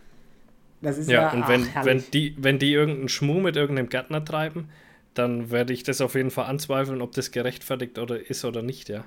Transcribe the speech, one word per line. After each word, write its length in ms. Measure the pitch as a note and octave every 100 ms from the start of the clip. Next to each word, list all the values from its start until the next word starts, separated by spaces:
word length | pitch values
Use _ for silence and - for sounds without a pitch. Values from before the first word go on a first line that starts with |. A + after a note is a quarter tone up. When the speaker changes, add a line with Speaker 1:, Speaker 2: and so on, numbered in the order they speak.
| - - - - - - - -
Speaker 1:
Das 160 | D3 C#3+
ist 100 | D3+
Speaker 2:
Ja, 120 | B2
Speaker 1:
ja, 80 | D#3
Speaker 2:
und 100 | B2
Speaker 1:
ach, 60 | A2+
Speaker 2:
wenn, 160 | B2
Speaker 1:
herrlich. 400 | A#2+ C#3+ C3+ B2+
Speaker 2:
wenn 60 | -
die, 220 | D3 D3 C#3+
wenn 200 | C3+ C3+
die 120 | C#3
irgendeinen 360 | D3 D3+ C#3 C3
Schmuh 320 | - C#3+ F3
mit 160 | F#3 D3
irgendeinem 320 | C#3+ C3+ A#2+
Gärtner 360 | B2+ - D#3
treiben, 440 | D#3 D#3 D#3 E3 D#3 - - - _
dann 360 | - B2 A#2+ A#2
werde 220 | A#2+ B2
ich 100 | B2
das 180 | - C3
auf 140 | B2+
jeden 160 | C3+ C3
Fall 140 | C3 B2
anzweifeln, 560 | C#3+ - C3+ C3+ C3
ob 80 | B2
das 180 | C3+ -
gerechtfertigt 640 | B2 B2 - - C3 B2 A2
oder 320 | A#2 A#2 -
ist 140 | B2+
oder 180 | A#2+ A#2
nicht, 260 | A#2+ B2+ -
ja. 120 | G#2